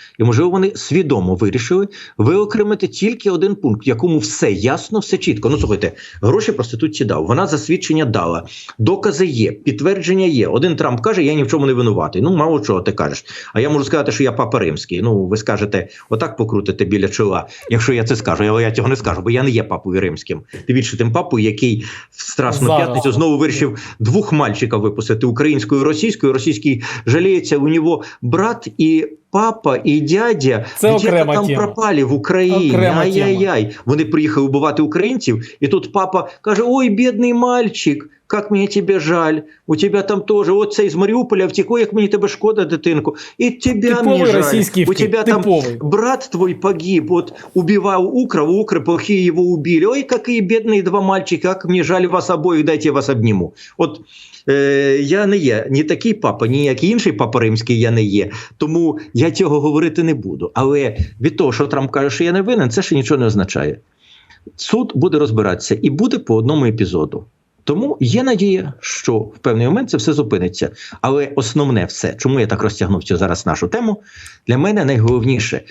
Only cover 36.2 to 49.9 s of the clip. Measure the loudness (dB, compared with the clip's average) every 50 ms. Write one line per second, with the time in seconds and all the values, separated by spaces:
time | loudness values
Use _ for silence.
36.2 | -4 -6 -10 -8 -4 -2 0 0 2 2 2 2 2 2 2 2 0 0 0 0
37.2 | 0 2 2 2 2 2 2 0 0 -2 -4 -2 -2 -2 -2 -2 -6 -12 _ _
38.2 | _ -4 -4 -4 0 0 0 0 0 0 0 0 0 2 0 0 0 0 0 2
39.2 | 2 0 0 -2 -4 -10 -18 _ _ -2 0 0 2 2 0 0 0 0 -2 -2
40.2 | 0 0 0 2 2 2 2 2 0 0 0 0 0 2 2 2 2 2 2 0
41.2 | 0 0 0 0 0 0 0 -2 0 0 0 0 0 0 2 0 2 2 2 0
42.2 | 0 -2 -2 0 0 0 2 0 0 -2 -2 -2 0 0 0 0 0 -2 -4 -6
43.2 | -10 -12 -4 -2 -2 -2 0 0 -2 -2 0 0 0 0 2 2 2 2 4 4
44.2 | 4 4 4 2 2 2 2 0 0 0 0 2 2 2 2 2 0 0 0 0
45.2 | 2 2 2 2 2 2 2 2 0 -2 -4 -4 -2 0 0 2 2 2 0 -2
46.2 | -4 -6 -2 0 0 0 0 0 -2 -2 -2 -2 -2 0 0 0 2 2 0 0
47.2 | 0 -4 -10 -20 -12 -4 -2 0 2 2 2 2 2 2 2 2 0 0 0 0
48.2 | 0 0 0 0 2 2 2 0 0 0 -2 -2 0 0 -2 0 0 0 2 2
49.2 | 2 2 2 2 2 2 0 0 0 2 2 4 4 2